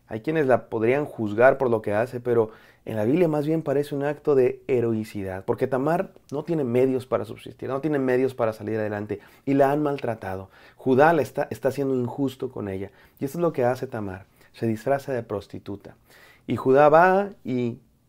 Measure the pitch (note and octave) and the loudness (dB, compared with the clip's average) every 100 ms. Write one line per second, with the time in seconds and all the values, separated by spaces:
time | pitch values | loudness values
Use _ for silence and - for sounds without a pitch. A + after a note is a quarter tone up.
0 | _ A2+ D#3+ D#3+ C3+ A#2 - A2+ A2+ C#3 | _ -8 -4 0 4 2 2 0 2 2
1 | D3 - G#2+ G#2 C3 B2+ C3 A2+ G#2+ G#2 | -2 -6 -6 4 6 6 2 0 0 -2
2 | A#2+ B2 B2 A#2 A2 - - _ - A2 | -2 -4 0 2 2 -2 -20 _ -10 -4
3 | G#2+ D#3+ E3+ D3+ D3 D#3+ D#3 C#3 C#3+ C#3+ | 0 2 2 0 -2 -4 -2 -2 -2 -4
4 | C#3+ C#3+ - C3+ B2 - - B2 A#2 A2 | -6 -4 2 4 4 0 -2 0 0 -2
5 | G#2+ G#2 F#2+ F#2+ G#2+ A#2 A#2+ B2+ C#3+ F3 | -4 -8 -8 -8 -4 -2 -2 -2 -2 -2
6 | G3+ - _ C#3 D3 E3 B2+ B2 C3 B2+ | -4 -12 _ -10 -4 -4 0 2 2 0
7 | A#2+ A2 G#2+ A2+ - - A#2 C3+ D3+ C#3+ | -2 -4 -4 -12 -16 -14 -8 -6 -2 -2
8 | C3 B2+ C3 B2+ A2+ A2 G#2 A2 G#2+ G#2 | 2 2 0 0 -2 -2 -6 -4 -4 -4
9 | G#2+ G2+ - - - C#3 C3+ D3 D3 C#3 | -6 -8 -10 -12 -2 2 4 2 -2 -4
10 | A#2 A2 F#2+ F#2+ F#2+ - - _ C3 B2+ | -6 -6 -6 -10 -12 -20 -20 _ 2 6
11 | D#3 E3 A#2+ - - - C3+ B2+ C3+ C3 | 6 6 0 -4 -6 -2 -4 -2 -2 -2
12 | B2 C3 C3+ - B2+ A#2+ G#2 F#2+ G2 _ | -2 -4 -4 -4 -10 -8 -8 -6 -10 _
13 | _ - C#3 E3+ E3+ C3+ B2 B2+ C3 A2+ | _ -10 -8 -2 -2 0 0 -2 -6 -8
14 | G2 F#2+ - _ _ - A2+ G#2+ C3 C#3 | -8 -10 -16 _ _ -6 -4 -2 -2 -2
15 | C#3 B2 A#2 G#2 - G2+ - G2+ - - | -2 -8 -6 -8 -8 -16 -14 -14 -14 -20
16 | _ - - _ - B2 C3 C3+ D3 D#3 | _ -20 -20 _ -6 -2 4 6 8 8
17 | F#3 F#3+ G3+ - - B2+ A#2+ B2 _ _ | 6 4 0 -8 -6 -4 -4 -6 _ _